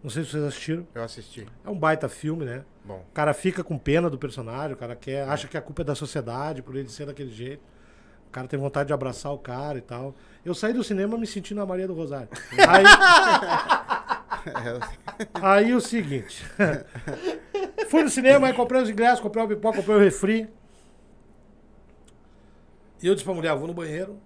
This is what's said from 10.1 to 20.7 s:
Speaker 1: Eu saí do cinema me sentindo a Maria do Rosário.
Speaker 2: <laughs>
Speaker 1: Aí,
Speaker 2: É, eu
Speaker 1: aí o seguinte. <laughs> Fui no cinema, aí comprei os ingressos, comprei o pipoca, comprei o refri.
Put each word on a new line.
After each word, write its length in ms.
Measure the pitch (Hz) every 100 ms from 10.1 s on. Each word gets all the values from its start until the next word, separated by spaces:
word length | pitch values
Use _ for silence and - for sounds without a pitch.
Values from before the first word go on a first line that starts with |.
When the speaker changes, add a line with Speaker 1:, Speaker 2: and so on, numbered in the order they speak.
| 135 - -
Speaker 1:
Eu 100 | 165
saí 200 | 175 214
do 100 | 247
cinema 340 | 220 196 202 233
me 80 | 220
sentindo 360 | 208 - 208
a 40 | 196
Maria 220 | 185 190
do 60 |
Rosário. 340 | 165 156 139 113 - -
Speaker 2:
<laughs> 160 | - 392
Speaker 1:
Aí, 160 | 370 392 403 381 339 370 311 185 170 - - - - - - - - -
Speaker 2:
É, 240 | 139 117 123
eu 40 | 214 - - - 208 185
Speaker 1:
aí 320 | 190 196 220
o 80 | 247
seguinte. 640 | - 233 160 135 107 - - - 190 147 - 127 - 214
<laughs> 720 | 359 320 - 403 381 - 427
Fui 140 | 311
no 60 | 302
cinema, 360 | - 254 277 262
aí 60 |
comprei 280 | 247 240 254
os 80 | 233
ingressos, 300 | 208 233 240
comprei 240 | 214 220
o 40 | 220
pipoca, 300 | 208 214 -
comprei 180 | 180 214
o 40 |
refri. 480 | 202 - 196 220 220 - -